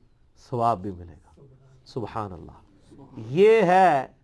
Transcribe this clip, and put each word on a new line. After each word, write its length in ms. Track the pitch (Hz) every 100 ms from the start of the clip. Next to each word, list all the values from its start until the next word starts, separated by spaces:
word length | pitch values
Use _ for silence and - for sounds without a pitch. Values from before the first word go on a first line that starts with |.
| _ _ _ _ _
ثواب 320 | 120 117 101
بھی 100 | 98
ملے 220 | 87 85
گا۔" 280 | 76 _ _ 143 _ _ _ _
سبحان 460 | - 101 113 104
اللہ، 300 | 82 76 - _ _ _ - - 117
یہ 440 | 110 151 214 226
ہے 460 | 175 185 180 139 - _